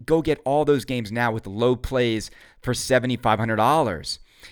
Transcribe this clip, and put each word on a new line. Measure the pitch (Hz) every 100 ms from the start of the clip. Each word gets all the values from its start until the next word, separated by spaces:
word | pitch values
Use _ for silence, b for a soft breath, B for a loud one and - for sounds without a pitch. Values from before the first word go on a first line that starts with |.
| -
go | 160
get | 156 143 131
all | 143
those | 147 143 -
games | 127 104
now | 117 120
with | 110 98
low | 101 123 123
plays | - 131 120 110 - B B B
for | -
seventy-five | 123 - 131 123 120 117 107
hundred | 113 107
dollars. | 117 156 123 85 113 - B B B